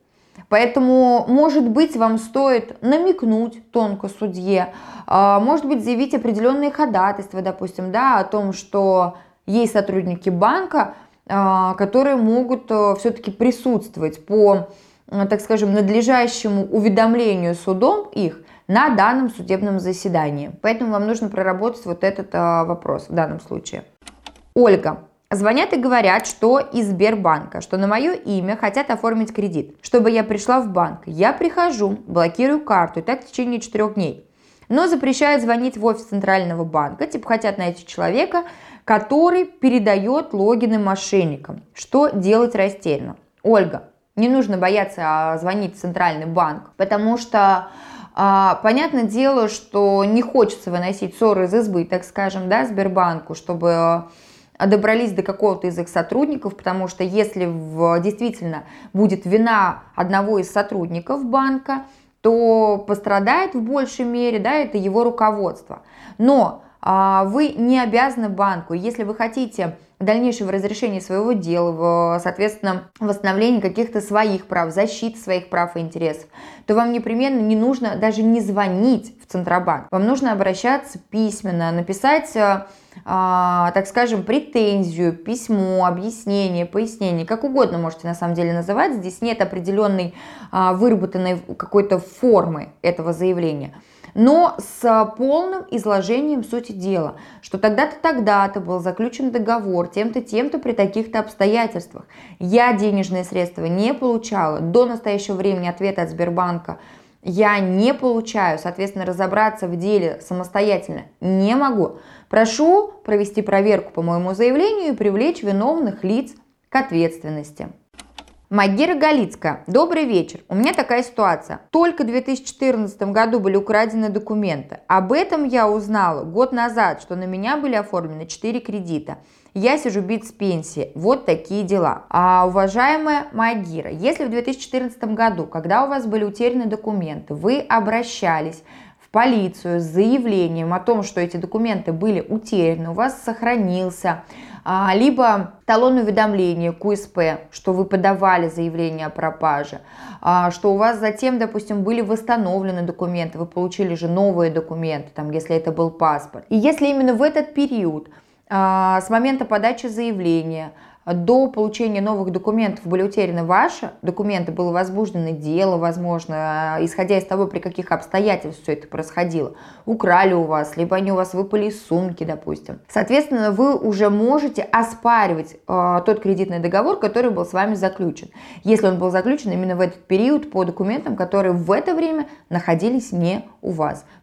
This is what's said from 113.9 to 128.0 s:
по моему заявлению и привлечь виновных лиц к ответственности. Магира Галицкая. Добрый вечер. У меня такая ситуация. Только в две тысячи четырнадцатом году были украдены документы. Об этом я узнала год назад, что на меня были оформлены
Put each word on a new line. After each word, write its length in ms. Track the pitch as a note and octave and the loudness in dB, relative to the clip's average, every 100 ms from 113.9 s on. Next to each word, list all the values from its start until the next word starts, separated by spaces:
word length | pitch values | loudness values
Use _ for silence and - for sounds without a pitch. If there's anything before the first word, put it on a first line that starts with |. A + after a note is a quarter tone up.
по 100 | - | -4
моему 320 | E3+ E3+ F3+ | -2 -2 -2
заявлению 600 | F#3+ A#3+ C#4 G4+ G#4+ E4 | 0 2 4 2 0 -2
и 20 | A3+ | 0
привлечь 480 | G#3 G3 D4 E4+ | 0 2 0 0
виновных 600 | G3+ G3 A#3+ E4 A#3 - | -2 0 0 0 -2 -2
лиц 280 | F#3+ A3+ C4+ - _ _ _ | -2 -2 -2 -12 _ _ _
к 60 | F3 | -2
ответственности. 920 | F3 E3 E3 E3 D3+ D3+ D3+ - - - _ - - - - _ _ | 0 0 0 -2 -10 -10 -10 -14 -14 -16 _ -20 -20 -20 -20 _ _
Магира 460 | G3+ G3 G3 E4 D4+ | 2 4 4 2 4
Галицкая. 680 | D#4 D4 G#3 - D#3+ - - | 4 4 0 -4 -4 -4 0
Добрый 380 | A3+ E4+ D#4+ C4+ | 2 2 0 0
вечер. 360 | F#3+ E3 - - | 0 -2 -8 -6
У 60 | F#3+ | 0
меня 180 | C#4 | 2
такая 300 | F4+ - A#3+ | 0 0 0
ситуация. 580 | A#3+ - G3 D#3+ - - - | -2 0 0 0 -4 -14 -2
Только 340 | E4 E4+ E4+ | 2 2 0
в 40 | A3+ | -2
две 140 | B3 | -2
тысячи 260 | B3+ C4 - | -2 -6 -6
четырнадцатом 640 | - C4+ A#3 G3+ G3+ G3+ | -2 0 0 -2 -4 -2
году 260 | G#3 A3+ A#3 | 2 2 2
были 160 | G3 G3 | 2 0
украдены 540 | G#3 G#3+ A3+ A3 A3 | 2 2 2 0 -2
документы. 720 | G#3 G#3+ G#3+ G3 D3 C3+ - - | -4 -4 -2 -2 -4 -8 -16 0
Об 260 | F#3+ F#3 | 0 2
этом 320 | C#4+ G4 D#4+ C#4 | 0 2 -2 0
я 240 | B3 G#3+ | 2 2
узнала 540 | G#3+ G3+ G#3+ F3+ D3 | 0 0 0 2 0
год 280 | D#3+ F#3 B3+ | -4 0 0
назад, 500 | B3 A#3 A3+ F#3+ - | 0 -2 2 0 0
что 140 | - F3+ | -8 -8
на 100 | F#3 | -6
меня 300 | F#3 A3 D4 | -4 -4 -2
были 200 | C#4 G#3+ | -2 -2
оформлены 500 | G#3 F3+ | -2 -6